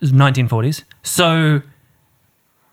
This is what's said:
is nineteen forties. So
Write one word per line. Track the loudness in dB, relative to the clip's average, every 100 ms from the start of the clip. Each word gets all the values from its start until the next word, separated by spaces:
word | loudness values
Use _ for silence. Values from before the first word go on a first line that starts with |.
is | 0
nineteen | 2 2 0 -2
forties. | -2 -4 -6 -12 _
So | -6 -2 0 2 0 -2 -4 _ _ _ _ _ _ _ _ _ _